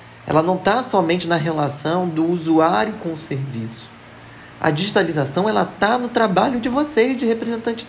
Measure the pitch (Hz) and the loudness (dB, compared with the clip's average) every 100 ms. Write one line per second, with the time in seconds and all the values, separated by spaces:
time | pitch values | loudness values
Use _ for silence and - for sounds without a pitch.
0 | - - - 151 170 185 190 240 247 196 | -20 -12 0 2 2 2 2 0 2 2
1 | 165 180 170 170 160 156 143 139 156 180 | 2 0 0 0 0 0 -2 -2 -2 0
2 | 180 156 165 175 156 160 160 208 220 - | 0 0 0 0 2 4 4 2 0 -4
3 | 170 151 - 135 135 113 113 - - - | -8 -8 -6 -6 -6 -6 -8 -12 -18 -20
4 | - - - - - - 160 147 202 208 | -20 -20 -20 -20 -20 -4 0 0 0 0
5 | 165 151 135 180 214 208 180 - 202 247 | 0 0 -2 0 0 0 -2 0 0 2
6 | 240 240 220 180 220 240 247 262 294 220 | 0 0 2 2 2 0 -2 -2 0 2
7 | 247 247 233 226 233 226 233 226 | 2 2 0 0 -4 -4 -4 -6